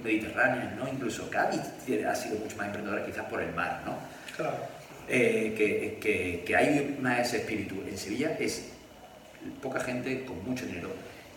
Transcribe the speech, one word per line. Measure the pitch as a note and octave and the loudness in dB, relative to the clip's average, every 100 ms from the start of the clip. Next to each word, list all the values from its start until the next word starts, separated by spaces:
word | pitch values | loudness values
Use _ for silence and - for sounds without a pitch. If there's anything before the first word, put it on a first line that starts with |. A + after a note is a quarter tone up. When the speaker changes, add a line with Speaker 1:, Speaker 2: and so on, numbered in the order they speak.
Speaker 1:
mediterráneas, | A2+ G#2+ G#2 A#2 B2 B2+ G2+ G2+ | 2 2 2 4 4 4 0 -4
¿no? | C3+ | -4
Incluso | C3 A#2 - - | -2 -2 -4 -2
Cádiz | G2+ - - - - - | 2 2 2 -4 -6 0
tiene, | G#2+ - | 2 2
ha | |
sido | - - G#2+ | 0 0 -2
mucho | G#2 - | -2 -4
más | G2+ | -4
emprendedora | G2+ G2+ G2+ - | -4 -2 -2 -2
quizás | F2 - | -4 -4
por | A2 | -2
el | E2+ | -2
mar, | E2 E2+ - - | 0 -2 -2 -4
¿no? | - - - - - | -6 -8 -12 -10 -4
Speaker 2:
Claro. | D#3 - - - - - - | -2 -2 -6 -10 -14 -12 2
Speaker 1:
Eh, | C3 A2+ A2 A2 - | 6 6 6 4 4
que, | G#2+ F#2+ G#2 - | 4 4 0 0
que, | G#2+ F#2+ F2+ F2 | 2 2 2 -2
que | - - | 2 6
hay | C#3+ D3 C#3 C3+ | 6 6 2 0
más | B2+ B2 | 2 2
ese | A#2+ A2+ | 2 2
espíritu. | - G#2 F2+ F#2+ - | 0 -2 -2 -4 -6
En | - | -6
Sevilla | F#2+ A#2+ - - | -4 0 0 0
es | A2 - - - - - - - - - - - | 0 -2 -6 -14 -18 -20 -20 -20 -20 -12 -10 -6
poca | C3+ C3 | -4 -2
gente | - B2+ C3 B2+ | -2 -2 -2 -4
con | - - | -4 -6
mucho | A2 B2+ G2+ | -4 -4 -4
dinero | F2+ F#2 - - - - | -6 -6 -8 -10 -14 -16